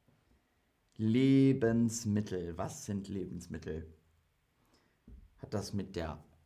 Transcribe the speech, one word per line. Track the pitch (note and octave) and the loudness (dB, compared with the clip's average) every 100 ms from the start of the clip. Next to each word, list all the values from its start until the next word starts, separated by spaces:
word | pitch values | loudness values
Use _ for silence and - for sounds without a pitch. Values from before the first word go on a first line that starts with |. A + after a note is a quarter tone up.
| _ _ _ _ _ _ _ _ _ - | _ _ _ _ _ _ _ _ _ -4
Lebensmittel. | A2 A#2+ C3+ C3+ C3+ C3+ A2+ A#2 A#2 - G#2+ G#2 G#2 F#2 E2+ E2 | 2 4 6 8 6 6 4 4 2 0 0 0 0 -4 -6 -6
Was | G2 - - | -8 -8 -8
sind | G2+ F#2+ | -8 -6
Lebensmittel? | G2 F2+ F2 F2+ E2 D#2+ D#2+ D#2 - _ _ _ _ _ _ _ _ _ _ - - - _ | -6 -6 -10 -10 -10 -8 -8 -10 -18 _ _ _ _ _ _ _ _ _ _ -20 -20 -20 _
Hat | - | -8
das | G2+ - | -6 -4
mit | G2+ F#2 F2 | -6 -6 -6
der | D#2+ D2+ - _ | -6 -8 -14 _